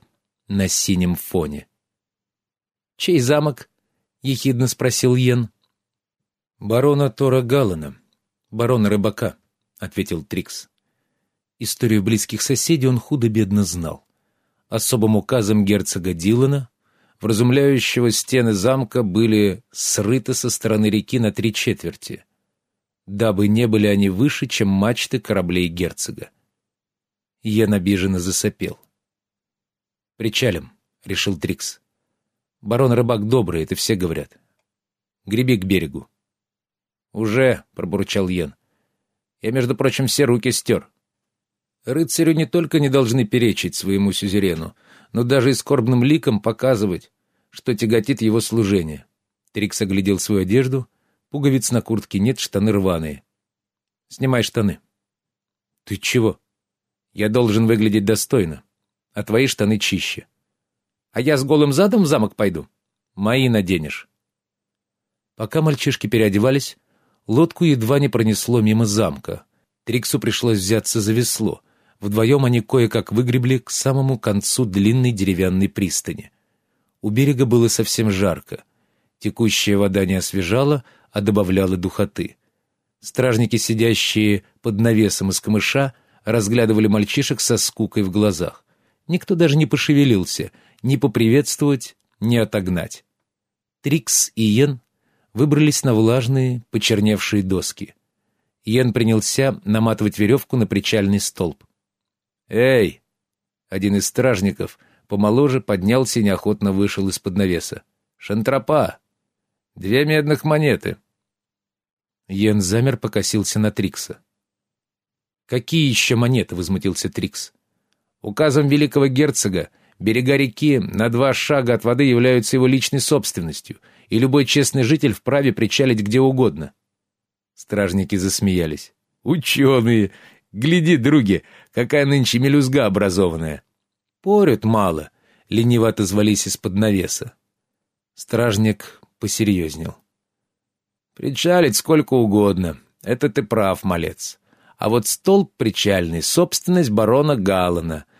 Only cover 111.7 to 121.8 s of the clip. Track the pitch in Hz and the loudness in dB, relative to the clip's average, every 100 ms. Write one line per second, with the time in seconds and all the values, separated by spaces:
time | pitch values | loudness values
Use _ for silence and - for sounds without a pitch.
111.7 | _ _ _ _ _ - 98 107 104 92 | _ _ _ _ _ -10 0 2 2 0
112.7 | 110 131 120 110 104 95 107 95 104 107 | 0 0 -2 -4 -4 -2 -2 -2 -2 -2
113.7 | - 98 - - - _ _ _ _ _ | -2 -6 -6 -14 -16 _ _ _ _ _
114.7 | _ _ _ _ _ _ _ _ 123 - | _ _ _ _ _ _ _ _ -6 -2
115.7 | 165 143 113 - 117 120 127 90 87 85 | 0 2 2 0 2 2 0 -2 -6 -4
116.7 | 95 98 85 92 - 95 - - _ _ | -2 -2 -4 -6 -6 -8 -8 -16 _ _
117.7 | _ _ _ _ _ 107 101 156 139 143 | _ _ _ _ _ -12 -2 0 2 2
118.7 | 143 147 147 139 131 147 123 104 90 76 | 2 2 2 0 2 0 0 -2 -4 -6
119.7 | _ _ _ 95 117 127 139 135 - 151 | _ _ _ -2 0 2 0 0 0 0
120.7 | 135 90 92 117 117 135 123 - 143 120 | 0 0 -2 0 2 0 0 0 0 0
121.7 | 117 | 0